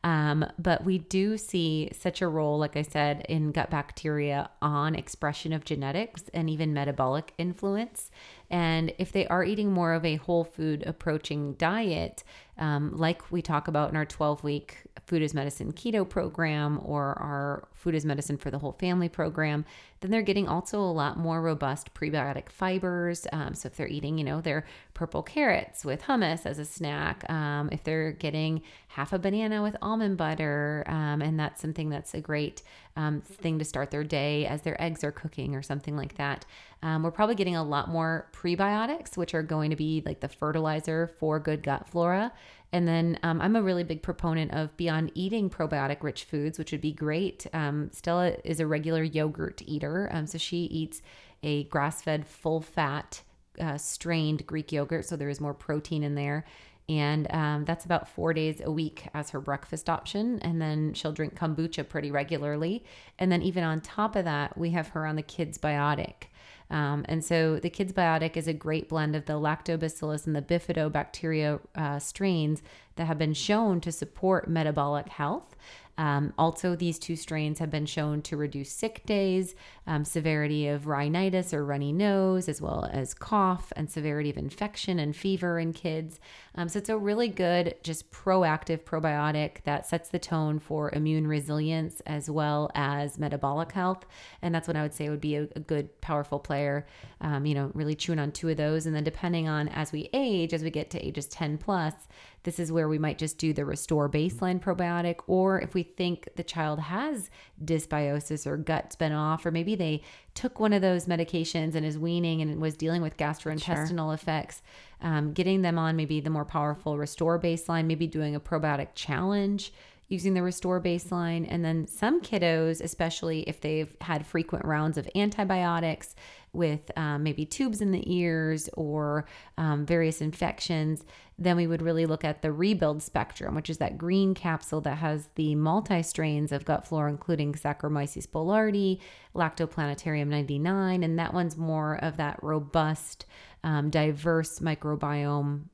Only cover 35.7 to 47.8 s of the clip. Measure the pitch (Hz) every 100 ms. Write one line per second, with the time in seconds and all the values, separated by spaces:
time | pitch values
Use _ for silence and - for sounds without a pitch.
35.7 | 147 147 147 147 - 143 139 - - -
36.7 | - 160 160 160 165 214 214 185 170 151
37.7 | 147 - 165 160 165 - - 175 175 196
38.7 | 208 233 320 - - 170 170 156 156 156
39.7 | 156 156 156 151 156 143 - 151 156 156
40.7 | 156 156 160 165 - 156 156 156 156 143
41.7 | 135 - 170 170 185 233 - - - -
42.7 | 175 170 165 170 165 170 165 170 226 190
43.7 | 180 170 160 - 170 175 160 156 151 156
44.7 | - 170 160 160 - 185 226 190 - 156
45.7 | 151 135 143 147 - - 151 147 160 156
46.7 | 147 147 156 151 156 196 - - 160 147
47.7 | 147